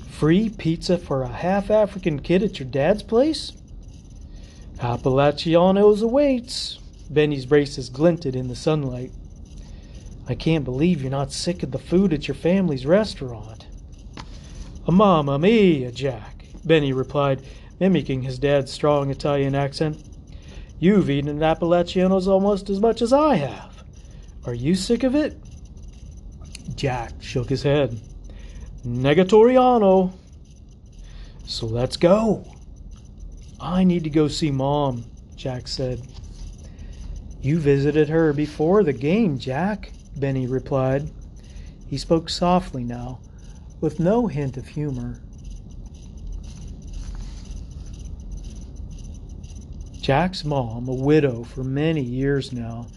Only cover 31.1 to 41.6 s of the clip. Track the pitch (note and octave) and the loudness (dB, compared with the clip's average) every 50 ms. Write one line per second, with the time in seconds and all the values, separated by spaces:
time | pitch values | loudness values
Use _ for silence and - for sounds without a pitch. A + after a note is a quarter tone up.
31.1 | - - - - - - - - - - A#2+ A2+ A2+ A#2+ B2+ B2+ - - - E3+ | -16 -16 -16 -16 -16 -16 -12 -10 -8 -6 -6 -4 -2 -2 -2 -2 2 4 6 6
32.1 | F#3+ A3 A3+ A3 F3+ - - - - - - - - - - - - - - - | 6 6 6 4 2 0 -2 -10 -18 -20 -20 -18 -18 -18 -18 -18 -18 -18 -18 -18
33.1 | - - - - - - - - - - - D3+ F3+ F#3 F#3 F3+ F3 F3 D#3 D#3 | -18 -16 -16 -16 -16 -16 -18 -18 -14 -10 -6 -2 2 4 6 6 4 4 2 2
34.1 | C#3+ D#3+ D3+ C#3+ - - E3+ D3+ C#3 C3+ C3 C#3 D3 D3 D3 C3+ B2+ A#2 A#2 - | 2 4 4 4 2 0 0 0 0 2 2 2 2 2 2 0 0 -4 -8 -12
35.1 | - - - - - - - C3+ B2+ B2+ B2 - - - C3+ B2+ B2+ A#2+ - - | -16 -20 -20 -18 -14 -10 -8 -6 -6 -8 -8 -8 -6 -4 -4 -4 -4 -6 -8 -12
36.1 | - - - - - - - - - - - - - - - - - - - - | -16 -16 -16 -14 -14 -14 -14 -14 -14 -16 -16 -18 -16 -16 -16 -14 -14 -14 -12 -12
37.1 | - - - - - - - C3 D#3 E3+ D3 C#3+ C#3 C#3 C#3 D3 C#3+ D#3 D3+ C#3+ | -12 -12 -12 -14 -12 -6 -2 -2 0 2 4 4 4 4 4 2 4 4 4 4
38.1 | D#3+ E3 E3 D#3 C#3+ C#3+ D3+ D3 - - D3+ E3 F#3+ G#3+ G3+ D3+ C3 A2+ C3 D3 | 4 4 4 4 2 2 -2 -2 -2 0 2 4 4 4 4 4 2 0 0 0
39.1 | F3 A3+ A#3+ F3+ C#3 B2 - C3 B2+ C#3+ F3 G3+ G#3+ G3+ - - - - - - | 2 2 2 2 0 -2 -4 -4 -2 -2 -2 -2 -2 -4 -8 -12 -16 -16 -18 -16
40.1 | - - C3+ C#3 C3+ C3 B2+ B2 C3 C3 B2 - C#3+ C3+ C3 C3 C3+ C#3+ D3+ D#3 | -8 -4 -2 -2 0 0 -2 -2 -2 -4 -2 0 0 0 2 2 2 0 -2 -4
41.1 | - - - - - - - - - - | -10 -12 -16 -16 -18 -18 -18 -18 -16 -16